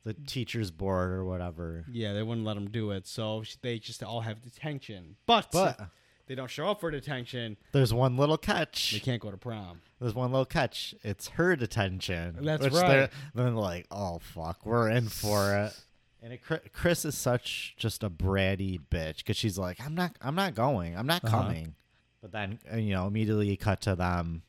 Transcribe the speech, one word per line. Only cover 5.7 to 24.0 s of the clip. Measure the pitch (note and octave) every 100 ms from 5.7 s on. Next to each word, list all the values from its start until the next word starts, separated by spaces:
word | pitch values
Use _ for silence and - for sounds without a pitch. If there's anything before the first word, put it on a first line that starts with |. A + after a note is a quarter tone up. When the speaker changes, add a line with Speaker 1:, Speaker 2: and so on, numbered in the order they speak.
| C3 F#2+ _ _ _ _
Speaker 2:
they |
don't | C3 B2+
show | - E3
up | G#3
for | E3+
detention. | D3 C#3 C3+ A#2+ B2 A#2 G#2 _
Speaker 1:
there's | C#3+ C3
one | A#2+ C3 B2
little | D3 D#3
catch. | - F#3+ D#3+ - -
Speaker 2:
They | G#2+
can't | - A#2+
go | G#2
to | F#2+
prom. | B2 A2 F#2 E2+ _ _
Speaker 1:
There's | B2
one | A2 B2+
little | C3 C3
catch. | E3+ B2 - - -
It's | - G2+ -
her | - F3 E3
detention. | A#2 - G2 F#2 - F2 E2+ E2+
Speaker 2:
That's | D3 D#3
Speaker 1:
which | C3+
Speaker 2:
right. | D#3 F3+
Speaker 1:
they're, | C3+ C3+ - -
then | A#2 B2
they're |
like, | A2+ G2+ F2 -
"Oh, | - G2 E2+
fuck, | - E2+ D#2+ E2+ G#2+
we're | A#2 A2+
in | A#2 A2+
for | - G#2 G#2 G2 G2+
it." | G#2 - - _ _ _
And | A#2
it, | B2
Chri-, | - D#3+ -
Chris | - F3 E3+
is | D#3 C3+
such | - B2 - - - -
just | A2+ -
a | G#2+
bratty | E2 F#2+ G2 F#2+ G2 G2 F#2 D2
bitch, | F2+ D#2 D#2
'cause | - G#2+
she's | A2+ F#2
like, | F2+ F2
"I'm | C3
not, | D#3+ A#3 -
I'm | B2
not | D#3+ G3
going. | A2 B2 B2 E2+ E2+
I'm | B2+
not | E3+
Speaker 2:
Uh-huh. | A#2 A2+
Speaker 1:
coming." | F#2+ E2 D#2+ D2+ _ _ _ _
But | G#2
then, | G#2+ G2+ A2 -
uh, | A2+
you | G#2+
know, | F#2+ F#2+
immediately | G#2+ G#2+ G#2+ G#2 G2
cut | - F#2+
to | -
them | F2+